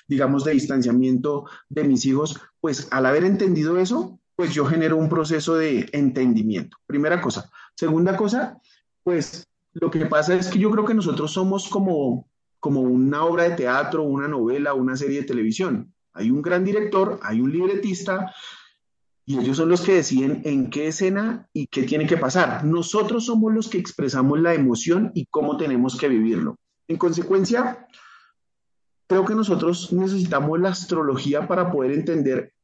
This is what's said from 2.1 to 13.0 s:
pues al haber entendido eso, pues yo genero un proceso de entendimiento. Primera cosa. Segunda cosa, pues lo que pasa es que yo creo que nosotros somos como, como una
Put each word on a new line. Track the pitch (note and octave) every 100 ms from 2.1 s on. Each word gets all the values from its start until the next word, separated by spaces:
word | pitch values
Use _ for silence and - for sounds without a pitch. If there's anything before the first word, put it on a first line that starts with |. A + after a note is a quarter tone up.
| C3+ D3+ D3 - _
pues | D#3+ C3 -
al | C3 C3
haber | D3+
entendido | F#3 G3 F#3+ D#3+ D3+ F3+
eso, | F#3 B3+ F4+ - _
pues | - E3+
yo | D3+
genero | C#3 D#3+ D#3 D#3+
un | D#3
proceso | E3 D#3 D#3+ D#3
de | D#3+ D#3+ B2 -
entendimiento. | D3 C#3 B2+ B2+ A2+ A2 F#2+ - - -
Primera | C#3+ D3+ F3
cosa. | C3 F#2+ - - - -
Segunda | D#3+ D#3+ F#3 F#3
cosa, | G#3 B3 C4 - _ _ _ _
pues | F3 E3+ - - - _ _
lo | - E3
que | D#3+ D#3
pasa | D3+ D#3
es | F3+ -
que | F#3
yo | G#3+
creo | G#3+
que | G#3+
nosotros | A3 E3 C#3+ D#3
somos | F#3+ F#3 G3 -
como, | G#3 F#3+ D#3 C3+ B2+ - _ _ _
como | D3+ C#3
una | B2+ B2+